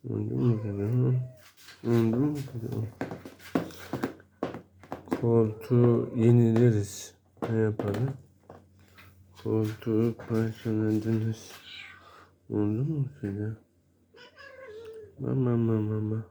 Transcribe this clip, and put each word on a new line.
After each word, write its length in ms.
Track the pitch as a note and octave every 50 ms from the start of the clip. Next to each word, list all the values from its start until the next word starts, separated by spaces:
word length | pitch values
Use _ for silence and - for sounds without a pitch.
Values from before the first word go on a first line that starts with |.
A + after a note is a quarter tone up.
| - A#2+
Oldu 260 | A2 G#2+ G#2+ A2 B2
mu 280 | B2+ B2+ B2 A2+ G#2+
kedi, 200 | A2 G#2 G2+ G2
ha? 280 | G2+ G#2+ B2 B2 B2+ C3 B2+ B2+ B2+ B2+ - - - - _ - - - - - -
Oldu 320 | A#2 A#2 A#2 A2+ A2+ A2
mu 180 | A#2+ C#3+ D3+ D3+
kedi? 320 | C#3+ C3+ - - A#2 - - - A2 A2 G#2+ - - - - - - - - - - - - - - - - - - - - - - - - - - - _ _ _ - - - - - _ _ - - - - - - - - -
Koltuğu 920 | - A#2 A#2 A#2 A2+ G#2+ G#2+ - - - B2+ A#2+ A#2+ A#2+ A#2 A#2+ A#2+ - -
yenileriz. 960 | A#2+ A2+ A#2 A#2+ A#2+ A#2+ A#2 A2 A2 B2 A#2+ A2 G#2 G2+ - - - - - - _ _ _ _ _ - -
Ne 80 | A2+ A2+
yapalım? 520 | A2 G#2+ G#2+ - - G2+ G2+ A2 B2+ C#3 - - - _ _ _ _ _ - - _ _ _ _ _ _ _ - - - _ - - _ _ -
Koltuğu 720 | - A2+ G#2+ A2 A2 G#2+ A2 - - A#2+ A2 G#2+ A2+ A#2 A2+ - - -
parçaladınız. 1200 | A#2 A2 A2+ A2+ A2 - - A#2 A2 G#2+ A2 G#2+ G#2+ G#2+ G#2+ A2+ A2+ A2 A2 A2+ A2 - - - - - - - - - - - - - - - - - - _ _ _ _ -
Oldu 340 | - G#2 G#2 G#2 G#2+ A2+ C3+
mu 240 | D#3+ E3 C#3+ C3+ A#2+ - -
kedi? 360 | - G2+ G2 G2+ G#2 A2 A2 - _ _ _ _ _ _ _ _ _ _ _ G#4 B4 C5 _ D5 C#5 C5+ C5 B4+ C5 B4 G#4+ A4 A#4 A4 A4 A4 G#4+ G4+ F#4+ -
Mama, 380 | C3+ A#2+ B2+ C3+ B2+ B2 A#2+
mama, 240 | A#2 A2+ A2+ A2+ A2
mama. 460 | G#2+ G#2+ A2 G#2+ G#2+ G#2+ A2 A2 G#2+ -